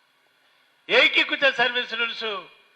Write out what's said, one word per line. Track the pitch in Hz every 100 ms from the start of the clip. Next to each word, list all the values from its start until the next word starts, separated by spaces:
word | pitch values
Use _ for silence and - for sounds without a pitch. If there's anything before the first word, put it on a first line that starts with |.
| _ _ _ _ _ _ _ _ -
ఏకీకృత | 226 311 330 311 285 277 262
సర్వీస్ | 240 247 233
రూల్స్ | 226 233 226 220 196 156 - _